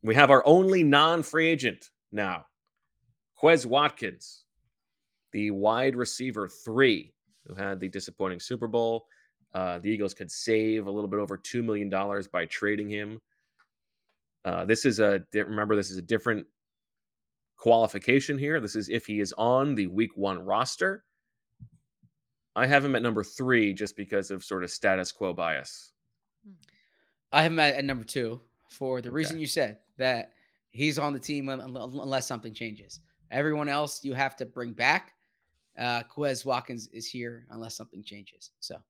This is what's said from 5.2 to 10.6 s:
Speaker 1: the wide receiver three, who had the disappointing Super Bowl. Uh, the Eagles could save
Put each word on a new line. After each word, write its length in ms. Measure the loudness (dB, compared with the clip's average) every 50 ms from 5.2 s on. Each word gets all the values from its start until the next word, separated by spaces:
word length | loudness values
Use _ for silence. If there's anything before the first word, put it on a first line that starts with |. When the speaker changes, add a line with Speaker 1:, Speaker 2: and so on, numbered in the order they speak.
| _ _
Speaker 1:
the 180 | -6 -4 -2 -2
wide 460 | -2 2 2 2 2 4 2 0 0
receiver 520 | 0 -4 -6 -6 -8 -8 -8 -6 -6 -8
three, 680 | -8 -10 -14 -12 -4 2 4 6 6 4 2 -2 -12 _ _ _ _ _ _ _
who 80 | -16 -10
had 240 | -8 -6 -6 -6 -6
the 100 | -8 -8
disappointing 500 | -8 -8 -12 -12 -6 _ -4 -4 -4 -6
Super 280 | -8 -8 -8 -6 -6
Bowl. 400 | -2 0 0 0 0 -2 -4 -6 _ _ _ _ _ _ _ _ _ _
Uh, 240 | -4 -4 -4 -6 -4
the 100 | -2 -2
Eagles 240 | -2 0 -2 -4 -4
could 160 | -8 -14 -12
save 540 | -12 -8 0 2 2 4